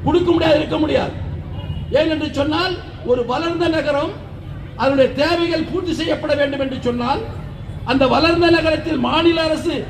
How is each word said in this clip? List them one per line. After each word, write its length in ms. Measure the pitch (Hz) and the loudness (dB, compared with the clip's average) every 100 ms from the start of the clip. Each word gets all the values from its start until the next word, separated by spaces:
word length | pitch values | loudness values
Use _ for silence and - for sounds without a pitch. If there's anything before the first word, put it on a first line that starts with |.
| - | 2
கொடுக்க 240 | 339 349 | 2 4
முடியாது, 280 | 330 320 302 | 2 4 2
இருக்க 160 | - 311 | 2 0
முடியாது. 320 | 302 277 - - - - - - - - - 269 | 2 0 -2 -6 -8 -8 -10 -10 -8 -8 -2 0
ஏனென்று 280 | 320 311 302 - | 2 0 -4 -2
சொன்னால், 340 | 285 311 359 349 - - 220 | 0 0 -2 -4 -8 -12 -2
ஒரு 100 | 247 233 | 0 0
வளர்ந்த 340 | 254 339 330 339 320 | -2 -2 0 0 0
நகரம் 380 | 285 285 311 - - - - - - - | 0 0 -2 -6 -12 -14 -12 -12 -12 -2
அதனுடைய 300 | 254 277 254 - | 0 4 2 4
தேவைகள் 500 | 302 339 339 320 - | 2 2 2 0 -2
பூர்த்தி 240 | 349 359 - | -2 -2 -2
செய்யப்பட 380 | 320 302 311 285 | -2 -2 0 0
வேண்டும் 260 | 285 277 | 0 0
என்று 140 | 269 262 247 | -4 -2 -4
சொன்னால், 360 | 240 240 285 - - - - - - - | -2 -2 -2 -4 -10 -10 -12 -12 -10 -2
அந்த 120 | 262 262 | 2 4
வளர்ந்த 340 | 240 320 339 339 339 | 4 4 4 6 6
நகரத்தில் 480 | 320 311 330 294 240 | 4 0 -2 -2 0
மாநில 340 | 285 339 330 320 | 4 4 4 2
அரசு 280 | 311 339 285 | 0 -2 -4